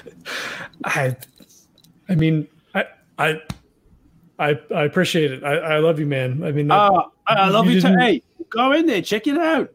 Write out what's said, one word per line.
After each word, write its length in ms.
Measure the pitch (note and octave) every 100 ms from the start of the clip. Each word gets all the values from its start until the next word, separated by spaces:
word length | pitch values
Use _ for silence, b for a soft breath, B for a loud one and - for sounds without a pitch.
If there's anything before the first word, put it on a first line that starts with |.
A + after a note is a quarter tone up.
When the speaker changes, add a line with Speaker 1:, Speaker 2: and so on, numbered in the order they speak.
| - - - B B B B -
Speaker 1:
I, 320 | - D3+ C3 B2+ - _ - _ _ _ _ _ -
I 60 |
mean, 340 | E3+ D#3+ D#3 D3 _ _
I, 100 | F#3+ - _ _ -
I, 220 | D3+ D#3 - - _ _ _ _ _ _ _ -
I, 200 | D3 D3+ -
I 100 | F#3
appreciate 460 | D3 F#3 F3 E3+ D3
it. 120 | C3
I, 120 | C#3+ D#3
I 220 | E3 D#3
love 200 | E3 D3+
you, 60 | D3
man. 360 | C3+ B2+ C3+
I 80 | E3+
mean, 160 | D3 D3
that, 60 |
Speaker 2:
Uh, 280 | F#3+ G3+ F3+ - _ -
I, 80 |
I 140 | G#3+ F#3+
love 180 | G#3 -
Speaker 1:
you 60 |
Speaker 2:
you 80 | F#3
too. 80 | F3
Speaker 1:
didn't 120 | F#3+
Speaker 2:
Hey, 220 | - F3 - - -
go 220 | A3+ C4
in 140 | D4+ D#4+
there, 160 | G3+
check 240 | D#3+ G#3+ D4
it 120 | C#4+
out. 340 | D#4+ D#4 -